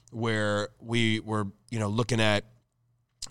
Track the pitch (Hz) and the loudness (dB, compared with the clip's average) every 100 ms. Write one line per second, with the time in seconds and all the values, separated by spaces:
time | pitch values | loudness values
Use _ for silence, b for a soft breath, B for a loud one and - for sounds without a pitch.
0 | B 113 113 110 107 104 104 - 117 117 | B -6 -2 0 0 0 -2 -8 -4 0
1 | 113 110 107 107 101 - - 113 104 107 | 2 0 -2 -4 -4 -8 -8 -4 -2 0
2 | 123 117 110 104 - _ _ _ _ _ | 0 2 4 2 0 _ _ _ _ _
3 | _ - - | _ -18 -18